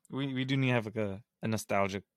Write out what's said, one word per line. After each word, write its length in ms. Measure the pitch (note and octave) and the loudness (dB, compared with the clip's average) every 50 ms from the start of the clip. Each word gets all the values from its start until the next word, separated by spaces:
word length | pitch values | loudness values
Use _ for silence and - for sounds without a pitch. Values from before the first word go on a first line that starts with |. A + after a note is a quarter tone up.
| _ - | _ -10
we, 240 | - C3 C#3+ C3+ C3 | -6 -4 -4 -4 -2
we 120 | B2+ C3 | -2 -2
do 100 | C3 C#3 | 0 2
need 120 | C3+ C3 | 2 4
to 60 | B2+ B2 | 4 2
have, 120 | A#2+ G#2+ | 2 0
like, 100 | A2 A2 | -2 -2
a, 260 | A2+ G#2+ G2 F#2+ G2+ - _ _ _ | -2 -2 -2 -4 -8 -12 _ _ _
a 60 | - A2 | -4 -2
nostalgic 540 | A2 G2+ - - G#2+ G2 G2 F#2+ G2 G2 - _ _ | -2 -2 0 0 2 2 2 2 0 -4 -8 _ _